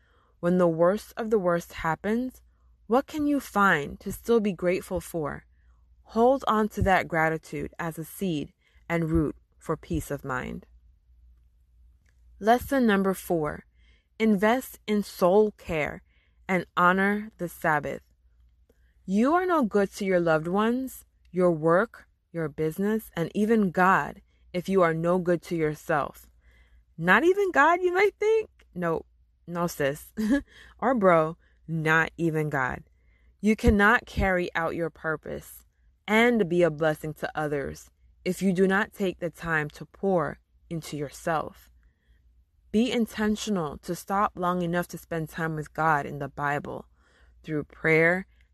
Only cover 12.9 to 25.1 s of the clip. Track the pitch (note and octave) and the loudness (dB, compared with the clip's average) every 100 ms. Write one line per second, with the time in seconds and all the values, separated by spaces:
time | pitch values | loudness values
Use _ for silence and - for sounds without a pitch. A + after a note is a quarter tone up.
12.9 | G3 F#3+ F#3 - F3 D3 - - _ _ | 4 2 -2 -2 -2 -2 -6 -14 _ _
13.9 | _ _ - A3 G3+ G#3+ B3+ - - - | _ _ 0 2 4 2 0 -4 -12 -4
14.9 | G#3 G3 - F3+ G3+ G#3+ - - D#3+ C#3 | -4 -4 0 4 4 4 -2 -6 -4 -4
15.9 | - _ _ _ _ - F#3 - - F3 | -8 _ _ _ _ -4 -4 -2 0 2
16.9 | F#3+ G3 G#3 A3 - E3+ - E3+ D3+ C#3 | 4 2 -2 -6 -10 -10 -4 0 0 -2
17.9 | - _ _ _ _ _ _ _ _ _ | -10 _ _ _ _ _ _ _ _ _
18.9 | _ - G3+ B3+ F4 F#4 E4 A3+ G#3 G3 | _ -2 2 4 2 2 0 2 0 -2
19.9 | - G3 F3+ E3+ D#3 D#3+ F#3+ A3 B3 C4 | -2 0 2 2 0 0 0 0 -2 -6
20.9 | - - _ _ E3+ F3+ D#3+ D#3+ F3 A#3 | -12 -20 _ _ 0 2 2 2 2 0
21.9 | - - _ _ E3+ D#3 D3 D#3 D#3+ G3+ | -6 -20 _ _ -8 -8 -4 -4 -2 -2
22.9 | A3 - - E3 - G#3 A3+ G3 E3+ F#3 | -2 -4 -6 -4 -2 2 2 2 2 4
23.9 | F3 C#3+ - _ _ _ F3+ E3+ F#3+ E3+ | 4 0 -10 _ _ _ -8 0 4 4
24.9 | D#3+ E3+ | 2 0